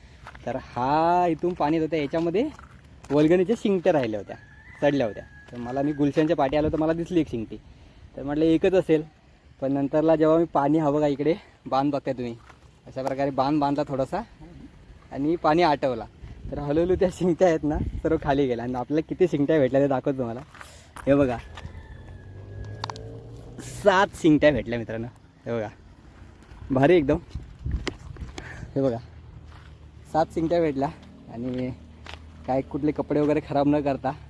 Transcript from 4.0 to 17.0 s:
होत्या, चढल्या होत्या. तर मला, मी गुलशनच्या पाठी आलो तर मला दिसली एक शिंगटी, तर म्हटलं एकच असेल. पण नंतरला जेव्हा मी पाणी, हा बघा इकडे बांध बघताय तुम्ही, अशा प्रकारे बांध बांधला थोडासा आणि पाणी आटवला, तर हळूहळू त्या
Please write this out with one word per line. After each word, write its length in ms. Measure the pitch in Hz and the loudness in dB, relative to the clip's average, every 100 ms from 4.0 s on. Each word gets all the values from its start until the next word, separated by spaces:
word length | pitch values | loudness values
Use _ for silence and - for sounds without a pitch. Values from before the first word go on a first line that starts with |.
| 117 104 | 0 -4
होत्या, 160 | 98 117 - - - - | -8 -16 -18 -20 -20 0
चढल्या 240 | 143 143 113 | 2 2 0
होत्या. 180 | 98 - - - | -4 -16 -20 -18
तर 40 | 120 | -12
मला, 260 | 120 135 | -6 -2
मी 100 | 143 | -2
गुलशनच्या 440 | 147 143 147 156 156 | 2 2 2 2 2
पाठी 200 | 135 151 | 2 2
आलो 120 | 151 | 0
तर 80 | 151 | 0
मला 160 | 156 | 0
दिसली 280 | 165 170 175 | -2 0 0
एक 100 | 143 | 0
शिंगटी, 260 | 117 104 107 - - - - - - | -4 -8 -12 -18 -20 -20 -20 -20 -12
तर 60 | |
म्हटलं 220 | 135 147 | -6 2
एकच 300 | 160 160 196 | 4 4 4
असेल. 280 | 185 165 156 156 _ _ _ - - | 2 4 2 2 _ _ _ -20 -8
पण 120 | 135 | -2
नंतरला 440 | 139 139 156 160 156 | 0 0 2 4 4
जेव्हा 220 | 156 165 | 6 4
मी 60 | |
पाणी, 340 | 165 147 143 156 | 4 2 2 2
हा 120 | 151 | 2
बघा 160 | 147 147 | 2 0
इकडे 280 | 135 147 170 - _ 123 | 0 0 -2 -4 _ -4
बांध 260 | 131 143 | 0 0
बघताय 220 | 139 - | -2 -4
तुम्ही, 220 | 123 120 117 - - - _ 127 | -6 -6 -10 -18 -20 -20 _ -14
अशा 160 | 135 | -8
प्रकारे 280 | 131 135 139 | -6 -2 -2
बांध 300 | 135 131 151 | 0 0 2
बांधला 240 | 143 143 143 | 0 0 -2
थोडासा 320 | 135 127 180 226 - 156 - - - - - - | -4 -4 -4 -8 -16 -20 -20 -20 -20 -20 -20 -14
आणि 240 | 135 147 170 | -6 -2 0
पाणी 260 | 156 160 | 2 4
आटवला, 420 | 170 143 139 117 117 - - - - | 4 2 0 -4 -8 -14 -18 -16 -10
तर 80 | 139 | -8
हळूहळू 360 | 143 151 175 | -2 0 2
त्या 140 | 180 | 2